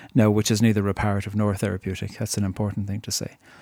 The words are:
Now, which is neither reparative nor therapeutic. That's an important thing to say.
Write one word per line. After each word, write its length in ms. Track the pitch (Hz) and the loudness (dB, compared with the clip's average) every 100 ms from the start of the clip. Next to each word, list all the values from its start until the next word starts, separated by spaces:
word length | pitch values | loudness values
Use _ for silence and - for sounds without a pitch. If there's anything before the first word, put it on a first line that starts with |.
| - 123 | -2 4
Now, 160 | 107 | 6
which 180 | 107 - | 4 2
is 120 | 107 | 4
neither 200 | 117 104 | 4 4
reparative 540 | 98 95 104 101 101 104 | 0 0 0 -2 -2 0
nor 200 | 104 101 | 0 0
therapeutic. 600 | 104 95 95 92 98 - | -2 -4 -6 -6 -8 -8
That's 200 | - - | -6 -2
an 80 | 98 | -4
important 420 | 95 104 110 101 | -2 -4 -4 -6
thing 140 | 101 | -6
to 100 | 104 | -6
say. 260 | - - - _ - | -8 -8 -12 _ -20